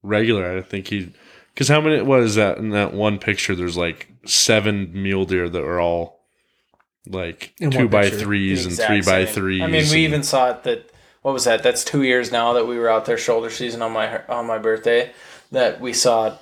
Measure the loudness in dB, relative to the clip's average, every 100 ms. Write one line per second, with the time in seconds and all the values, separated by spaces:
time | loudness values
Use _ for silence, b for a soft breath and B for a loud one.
0 | 0 0 2 0 -2 -6 -6 -10 -6 -8
1 | -8 b b b b -4 2 2 4 2
2 | 4 4 4 2 2 0 -2 -2 -2 0
3 | 0 0 -2 -2 -2 -2 -2 -2 -4 -4
4 | -16 _ -2 0 4 4 2 -2 -4 -4
5 | -2 0 0 0 0 -4 -2 0 0 0
6 | -4 _ _ _ _ _ _ _ _ _
7 | -10 -8 -8 -10 -18 _ -2 2 2 4
8 | 2 0 -2 0 0 0 -2 -2 0 2
9 | 4 2 2 -2 -2 -2 0 0 2 2
10 | 2 0 0 2 2 0 -4 -6 -8 b
11 | b b -4 0 2 2 2 0 -2 0
12 | 2 2 0 0 2 0 0 -2 0 0
13 | 0 -2 0 -2 -2 -8 -8 -6 -4 -2
14 | -4 -6 -6 -6 -4 -4 -2 0 2 2
15 | 0 B B B B 0 0 0 -6 0
16 | 2 4 0 -4